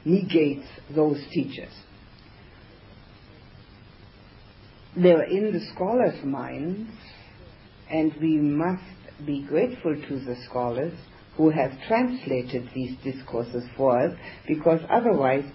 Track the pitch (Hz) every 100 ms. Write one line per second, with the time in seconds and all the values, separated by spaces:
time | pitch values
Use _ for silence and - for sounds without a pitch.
0 | 151 190 185 160 147 139 - - - 147
1 | 151 139 - 165 127 - - - - -
2 | - - - - - - - - - -
3 | - 101 - - - - 101 101 - -
4 | 101 - - - - - - - - -
5 | 180 165 - 190 214 175 - - 185 247
6 | 196 - 139 135 123 131 156 196 220 -
7 | - - - - - - - - - 156
8 | 156 147 160 156 147 147 170 185 - -
9 | - - 147 139 139 151 247 - 170 147
10 | 151 135 127 123 - 123 123 120 160 170
11 | - - - - 156 151 131 - - 226
12 | 254 254 - 131 123 127 123 131 123 127
13 | 131 131 - 113 120 123 123 - 135 123
14 | 160 - - - - 156 165 165 165 233
15 | 233 170 131 135 143